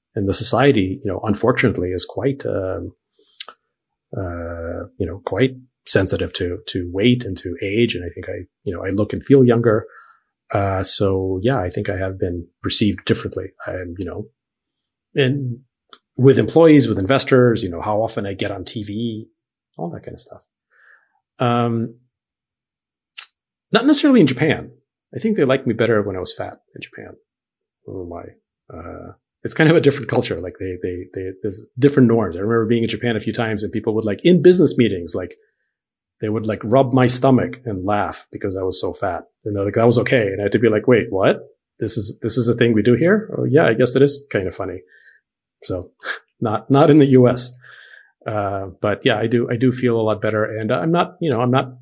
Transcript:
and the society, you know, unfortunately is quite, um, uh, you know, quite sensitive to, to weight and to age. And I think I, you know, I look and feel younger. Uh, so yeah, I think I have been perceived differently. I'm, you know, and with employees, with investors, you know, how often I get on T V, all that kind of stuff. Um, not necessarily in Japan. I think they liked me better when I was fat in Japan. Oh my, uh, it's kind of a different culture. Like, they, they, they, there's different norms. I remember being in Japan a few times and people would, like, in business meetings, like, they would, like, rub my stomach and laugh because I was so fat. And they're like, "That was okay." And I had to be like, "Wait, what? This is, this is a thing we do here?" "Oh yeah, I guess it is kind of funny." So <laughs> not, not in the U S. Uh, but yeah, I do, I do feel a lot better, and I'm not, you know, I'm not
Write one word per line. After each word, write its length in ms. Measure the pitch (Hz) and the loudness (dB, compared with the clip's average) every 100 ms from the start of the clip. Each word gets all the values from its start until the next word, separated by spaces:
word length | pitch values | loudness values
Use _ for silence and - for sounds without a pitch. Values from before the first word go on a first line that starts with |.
| _ | _
and 140 | - 98 | -6 -2
the 60 | |
society, 640 | 98 - 107 143 117 95 95 | 0 0 4 4 4 0 -4
you 60 | 104 | -6
know, 100 | 92 | -6
unfortunately 680 | 107 104 113 - 117 90 90 | -4 0 0 2 0 0 -4
is 140 | 90 | -4
quite, 400 | - - 127 139 | -6 -4 -4 -4
um, 480 | - 98 92 92 92 - _ _ _ - - - _ _ _ _ _ - | -4 -4 -4 -6 -10 -14 _ _ _ -14 -14 -14 _ _ _ _ _ -10
uh, 720 | 92 85 85 85 82 82 - - | -10 -10 -12 -10 -10 -12 -14 -10
you 80 | - | -8
know, 140 | 98 - | -8 -8
quite 240 | 95 131 127 - _ | -2 -2 -2 -16 _
sensitive 480 | - - 92 85 90 | -2 0 0 -2 -4
to, 260 | - 87 87 - | -4 -6 -6 -8
to 220 | 98 87 | -8 -6
weight 320 | 92 117 123 | 0 2 2
and 120 | 113 90 | -2 -8
to 200 | 92 85 | -8 -8
age. 320 | 98 104 120 | -4 0 0
And 100 | 87 | -2
I 40 | 87 | -10
think 200 | - - | -12 -12
I, 180 | 98 - _ | -12 -14 _
you 100 | - | -10
know, 100 | 92 | -8
I 40 | 92 | -6
look 240 | 98 104 | -4 -4
and 100 | 95 | -6
feel 220 | - 135 | 2 6
younger. 420 | 123 113 117 107 - - _ _ _ _ _ | 6 4 2 0 -2 -14 _ _ _ _ _
Uh, 300 | 107 98 95 | -2 -2 -2
so 560 | 98 - 101 95 95 95 | -2 0 0 0 -2 -2
yeah, 160 | 107 135 | -2 -2
I 80 | 90 | -2
think 220 | 95 104 | -4 -6
I 80 | 92 | -4
have 200 | 95 95 | -6 -4
been 280 | 92 87 85 _ | -6 -6 -10 _
perceived 420 | - - 104 95 | -4 0 0 0
differently. 440 | - 147 101 - 95 - - | -2 -2 -2 -10 -12 -12 -12
I'm, 280 | 90 90 87 | -10 -10 -10
you 80 | 90 | -10
know, 200 | 98 107 _ _ _ _ _ _ _ _ | -10 -14 _ _ _ _ _ _ _ _
and 440 | 143 131 143 131 117 _ _ _ - _ - | 0 0 0 -4 -8 _ _ _ -20 _ 4
with 220 | 131 131 | 6 6
employees, 500 | 110 160 165 151 113 | 4 6 8 8 6
with 100 | 98 | 0
investors, 640 | 92 135 - 131 123 110 | 0 0 4 4 6 2
you 60 | - | -2
know, 140 | 85 | -6
how 180 | 101 104 | -4 -2
often 240 | 113 - | -2 -4
I 80 | 101 | -8
get 180 | 95 101 | -6 -6
on 140 | 98 | -6
T 180 | 90 117 | -8 -8
V, 460 | 101 104 117 110 113 _ _ _ _ - | -8 -6 -6 -8 -12 _ _ _ _ -12
all 140 | 175 | -10
that 140 | - | -10
kind 100 | - | -14
of 60 | - | -16
stuff. 220 | - - _ _ _ _ _ _ _ _ _ - | -18 -20 _ _ _ _ _ _ _ _ _ -4
Um, 600 | 123 120 117 117 120 - _ _ _ _ _ _ _ _ _ _ _ - - _ _ _ _ | 0 0 0 -2 -6 -10 _ _ _ _ _ _ _ _ _ _ _ -12 -12 _ _ _ _
not 120 | 214 | 0
necessarily 360 | 262 294 302 247 | 2 4 4 4
in 60 | 143 | 4
Japan. 440 | 127 156 90 78 - _ _ _ | 2 0 0 -4 -20 _ _ _
I 40 | - | -6
think 180 | 220 214 | -4 0
they 80 | |
liked 220 | 135 135 123 | 2 0 -2
me 80 | |
better 280 | 107 113 107 | -2 0 0
when 140 | 101 92 | 0 -4
I 40 | |
was 140 | 92 | -6
fat 240 | - 95 - _ | -8 -10 -14 _
in 60 | - | -20
Japan. 340 | - - 107 - _ _ _ _ _ _ - | -18 -18 -18 -20 _ _ _ _ _ _ -16
Oh 200 | 95 85 | -12 -12
my, 160 | 85 - - _ _ - 82 | -14 -16 -20 _ _ -20 -18
uh, 360 | 85 85 82 - _ _ | -16 -16 -18 -20 _ _
it's 100 | - | -8
kind 160 | - 160 | 2 4
of 60 | 165 | 4
a 40 | |
different 280 | 135 - 117 | 4 0 -2
culture. 280 | 120 - 85 | -2 -2 -6
Like, 180 | 90 - | -8 -10
they, 180 | 92 90 | -10 -8
they, 220 | 92 90 92 | -8 -8 -10
they, 160 | - 95 - | -12 -12 -10
there's 220 | 107 92 - - | -10 -10 -14 0
different 300 | 139 143 120 | 2 6 4
norms. 280 | 113 110 85 | 4 0 -4
I 40 | |
remember 260 | 104 117 110 | -2 0 0
being 160 | 117 | 0
in 60 | 113 | -2
Japan 260 | 107 120 | -4 -4
a 60 | 110 | -4
few 120 | 113 | -4
times 300 | 107 113 104 | -4 -4 -4
and 100 | 101 | -6
people 220 | 107 113 | -4 -2
would, 100 | 110 | -2
like, 160 | 107 98 | -2 0
in 180 | 165 180 | 4 6
business 340 | 160 180 151 - | 6 6 4 4
meetings, 380 | 117 95 85 | 0 0 -6
like, 220 | 98 90 - _ _ _ _ _ _ _ _ | -8 -10 -14 _ _ _ _ _ _ _ _
they 80 | 107 | -6
would, 160 | 110 | -4
like, 160 | 107 101 | -4 -4
rub 280 | 110 127 131 | 0 2 4
my 140 | 131 123 | 4 2
stomach 540 | - 135 127 87 - | 2 4 4 2 -6
and 200 | - 98 | -8 -6
laugh 420 | 92 104 92 - - | -2 -2 -2 -8 -16
because 240 | 101 104 92 | -10 -8 -6
I 60 | |
was 180 | 95 90 | -4 -2
so 120 | 92 | -4
fat. 320 | 87 98 85 - _ | -6 -6 -6 -12 _
And 100 | 110 | -8
they're 100 | 101 | -4
like, 100 | 101 | -2
"That 120 | 104 117 | 4 4
was 120 | 120 | 4
okay." 280 | 104 131 104 | 2 0 2
And 140 | 95 | 0
I 40 | |
had 80 | 101 | 2
to 60 | 107 | 2
be 100 | 110 | 4
like, 200 | 107 120 | 2 4
"Wait, 180 | 117 - | 2 2
what? 280 | 95 110 208 - _ _ _ | 0 2 0 -4 _ _ _
This 180 | 110 - | -6 -4
is, 220 | 101 - | -6 -6
this 160 | 113 131 | -4 -2
is 120 | 117 | 0
a 60 | |
thing 180 | 120 120 | 2 2
we 100 | 110 | 4
do 120 | 104 | 4
here?" 380 | 120 165 208 214 - | 4 4 2 -2 -4
"Oh 60 | |
yeah, 220 | 127 135 165 | 2 4 4
I 80 | |
guess 200 | 113 123 | 2 2
it 80 | 127 | 4
is 240 | 143 - - | 2 2 -4
kind 180 | 107 92 | -4 -4
of 80 | - | -6
funny." 240 | 95 87 - _ _ _ _ _ _ _ | -10 -12 -16 _ _ _ _ _ _ _
So 300 | - 92 90 _ - - | -8 -8 -8 _ -12 -12
<laughs> 240 | - _ | -14 _
not, 280 | 117 104 - | -4 -4 2
not 220 | 135 156 | 4 6
in 80 | 151 | 6
the 80 | 139 | 8
U 220 | 131 123 | 6 6
S. 240 | - - - - - - - _ _ - | 4 -4 -10 -20 -20 -20 -20 _ _ -8
Uh, 440 | 107 101 98 98 95 | -4 -4 -6 -8 -6
but 240 | 104 101 | -4 -2
yeah, 140 | - 107 | 0 0
I 100 | 113 | 0
do, 200 | 120 120 | -2 -2
I 80 | 117 | 0
do 140 | 127 | 0
feel 280 | 123 127 117 | 0 0 0
a 40 | |
lot 180 | 110 101 | 0 -2
better, 240 | 110 107 | -2 -2
and 280 | 110 107 107 | -2 -4 -4
I'm 180 | 127 165 | -2 0
not, 260 | 170 185 - | 0 -2 -4
you 100 | 165 | -2
know, 100 | 113 | 0
I'm 120 | 123 | 2
not 220 | 127 127 - | 2 0 -8